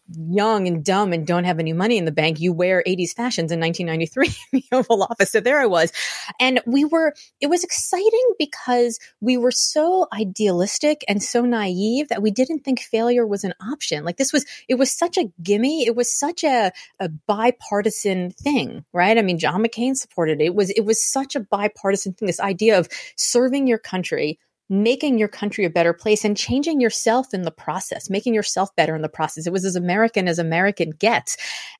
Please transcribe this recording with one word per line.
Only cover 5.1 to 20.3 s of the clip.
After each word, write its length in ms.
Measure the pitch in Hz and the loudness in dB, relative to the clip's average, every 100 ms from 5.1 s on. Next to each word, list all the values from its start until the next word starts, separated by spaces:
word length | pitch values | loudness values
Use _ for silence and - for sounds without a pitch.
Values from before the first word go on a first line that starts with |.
| 233 190 | 0 0
So 80 | 220 | 2
there 200 | 214 294 | 2 2
I 60 | 254 | 2
was. 260 | 175 165 - - - - - | 2 2 -2 -8 -10 -10 -2
And 200 | 254 254 - | 0 2 2
we 200 | 269 294 | 2 2
were, 260 | 330 320 285 - _ | 2 0 -2 -10 _
it 60 | 285 | 0
was 140 | 349 | 0
exciting 720 | 359 - - 370 415 453 508 370 | 0 -6 -2 0 2 4 4 2
because 600 | 294 - - 247 240 226 - _ | -2 -4 -2 2 2 -2 -12 _
we 160 | 214 247 | -2 2
were 140 | 247 | 2
so 560 | - - 302 320 370 349 | 0 0 2 2 2 0
idealistic 920 | 226 208 185 214 175 196 - 294 294 - | -2 -6 0 2 2 0 0 0 0 -2
and 120 | 208 | -4
so 220 | - 240 | -2 0
naive 640 | 240 233 202 180 214 247 294 | 2 0 0 0 0 0 -2
that 140 | 196 | 0
we 80 | 214 | 0
didn't 300 | 208 254 320 | 2 0 -2
think 180 | 277 254 | -2 -4
failure 480 | - 226 233 247 226 | -2 0 2 2 2
was 160 | 202 | 0
an 100 | 196 - | -4 -8
option. 440 | 196 294 - 151 | -8 -8 -6 -4
Like, 120 | 160 175 | -4 -4
this 160 | - | 0
was, 140 | 294 - - - | 0 -2 -6 -2
it 80 | 254 | 0
was 160 | 262 | 0
such 260 | - 349 381 | 0 -2 0
a 140 | 233 - | -4 -4
gimme. 420 | 170 202 254 320 | -2 0 0 0
It 120 | 233 233 | 0 0
was 200 | 240 - | -2 -2
such 280 | 285 349 | -4 -2
a, 260 | 320 247 196 - - - | 0 2 0 -2 -12 -8
a 80 | 175 | -8
bipartisan 1200 | 156 - 208 233 247 - 202 208 - 202 185 180 | -4 -2 0 0 0 -2 -2 -2 -2 -2 -2 -2
thing, 540 | - - 277 135 67 - | -4 -2 0 -2 -6 -6
right? 260 | - 214 226 | 0 4 4
I 40 | |
mean, 160 | 196 170 | 2 2
John 260 | 156 175 | 0 2
McCain 320 | 226 220 247 262 | 2 2 0 -2
supported 440 | - - 160 | -4 -2 0